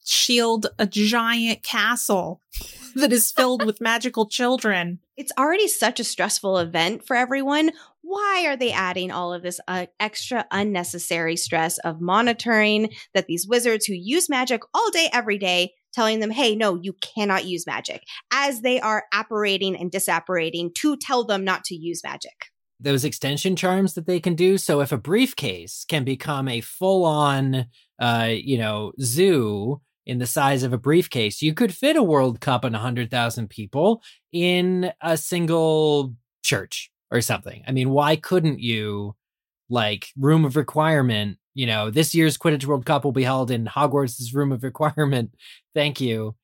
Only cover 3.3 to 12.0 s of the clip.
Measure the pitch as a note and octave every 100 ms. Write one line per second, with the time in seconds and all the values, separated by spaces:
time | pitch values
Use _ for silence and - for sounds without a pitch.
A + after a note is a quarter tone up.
3.3 | - B3 B3 A3 G#3+ A3+ A#3 B3 A#3+ G#3+
4.3 | - B3 B3+ A3 F#3+ F3 F3 _ - C#4
5.3 | - C#4 F#4 G#4 - A3 A#3 A#3 - F#3
6.3 | - G3+ F#3+ E3+ E3+ E3 A3+ - B3 B3
7.3 | C4+ C4+ D4 D#4 D#4+ - _ D#4+ G4 G#4
8.3 | F#4+ E4 C4+ A#3+ F#3 F#3 F3+ F#3 F3 F3
9.3 | F3 F3 F3+ - F#3 F3+ _ G#3+ G#3+ -
10.3 | B3 - F#3+ G#3 F#3+ F3 F3 - E3+ E3
11.3 | E3+ - E3 E3 - - D#3+